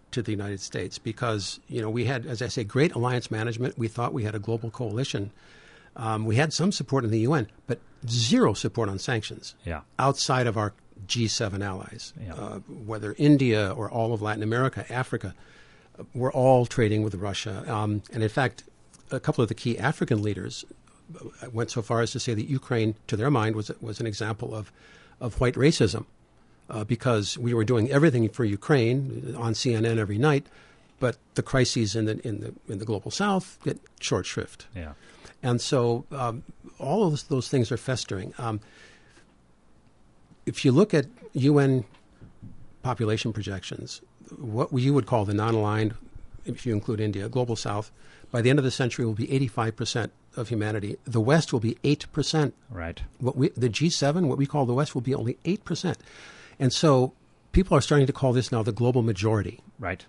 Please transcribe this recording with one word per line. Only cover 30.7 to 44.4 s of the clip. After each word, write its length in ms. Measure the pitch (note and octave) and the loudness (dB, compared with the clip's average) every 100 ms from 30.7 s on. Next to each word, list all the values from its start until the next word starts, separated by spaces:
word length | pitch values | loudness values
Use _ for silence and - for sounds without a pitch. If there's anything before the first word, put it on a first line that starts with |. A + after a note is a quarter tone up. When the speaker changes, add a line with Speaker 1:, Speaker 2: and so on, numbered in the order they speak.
| - _ - | -20 _ -4
Speaker 1:
but 180 | B2+ - _ - | -2 -2 _ -6
the 80 | |
crises 520 | - C3 B2 B2 G#2+ A2 | 0 2 2 2 0 0
in 100 | G#2+ | -2
the, 200 | G#2+ A#2+ | -2 -6
in 140 | G2+ | -8
the, 140 | A2 - - | -8 -12 -10
in 80 | G2+ | -8
the 60 | A2 | -4
global 260 | G2+ - | -4 -4
South 480 | - G3+ F#3+ - - | -2 0 0 -2 -8
get 160 | D3+ - - - | -6 -6 -12 -10
short 260 | - G#2+ F2+ | -2 -2 -2
shrift. 420 | - - - - F#2+ | -6 -8 -12 -16 -12
Speaker 2:
Yeah. 180 | D#2 D2 - - - - | -12 -14 -20 -20 -20 -6
Speaker 1:
And 160 | B2+ A#2+ | -2 0
so, 460 | - C#3 A#2+ A#2+ - | 2 2 2 0 -4
um, 320 | C#3 A#2+ A#2 - - - - | -6 -4 -6 -12 -20 -20 -8
all 240 | C3+ F#3+ | -2 2
of 80 | F#3 | 2
those, 120 | D3 | 0
those 260 | - C3 - | -2 -2 0
things 220 | C#3 A2+ | 0 0
are 60 | B2 | -2
festering. 560 | - B2 - G2 - - | -4 -4 -4 -8 -8 -8
Um, 240 | A#2 G#2+ - - - - - - _ _ _ _ _ - _ _ _ _ _ - - | -6 -6 -8 -20 -20 -20 -20 -20 _ _ _ _ _ -20 _ _ _ _ _ -10 -8
if 180 | - | 0
you 80 | C#3 | 4
look 220 | B2+ G#3+ | 6 6
at 120 | D#3+ - - - | 4 0 -8 -8
U 260 | D3+ C3 D3 | 2 4 6
N 240 | C#3 C3 G#2+ - _ - - - - - - - | 6 4 0 -14 _ -20 -20 -20 -18 -16 -18 -10
population 500 | B2+ A#2+ A2 A2 A#2 | -6 -2 0 0 -2
projections, 680 | G#2+ G2+ F#2+ - - - - - _ - | -4 -6 -8 -10 -12 -12 -14 -18 _ -20
what 340 | - | -12